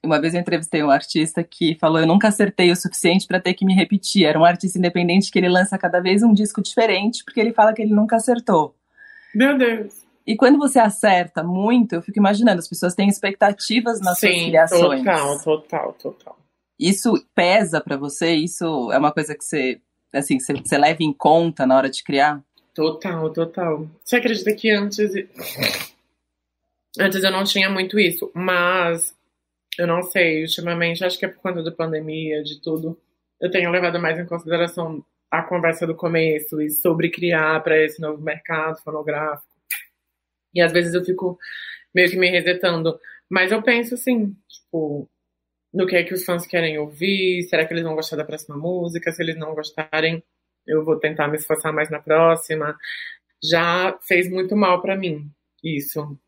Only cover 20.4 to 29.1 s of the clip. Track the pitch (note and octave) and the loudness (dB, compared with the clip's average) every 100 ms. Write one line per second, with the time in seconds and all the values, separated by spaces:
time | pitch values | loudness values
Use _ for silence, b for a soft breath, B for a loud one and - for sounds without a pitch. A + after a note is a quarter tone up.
20.4 | - C#3 - C#3+ D3 D#3+ D#3 C#3 D3 E3 | -2 -6 0 4 4 2 -2 0 4 4
21.4 | E3+ D#3+ C3 C3 C3+ C3 - C#3+ D3 D3 | 2 0 2 2 2 -6 -2 2 2 0
22.4 | _ _ _ - D#3 D#3+ F#3 E3+ D#3 D#3+ | _ _ _ -4 -4 -2 -8 -6 -4 -4
23.4 | E3 F#3+ F3 D3+ D#3 _ - A#3+ A#3+ G#3+ | -4 -4 -4 -4 -8 _ -2 0 0 -2
24.4 | G#3+ G#3+ A3 G#3 G3+ G3+ G#3 G3 - - | -2 -2 0 0 -2 -2 -2 -4 -10 -14
25.4 | - - - - - _ _ _ _ _ | -14 -6 -4 -4 -12 _ _ _ _ _
26.4 | _ _ _ _ _ - F#3+ F#3+ F#3+ F#3+ | _ _ _ _ _ -2 0 2 0 0
27.4 | G3 G3+ F#3+ F#3+ F#3 G#3 F3 E3+ - E3 | -2 0 0 -2 -2 2 2 0 -8 -4
28.4 | F#3 F3+ F3 F#3 E3+ E3 - | 0 2 2 2 0 -2 -6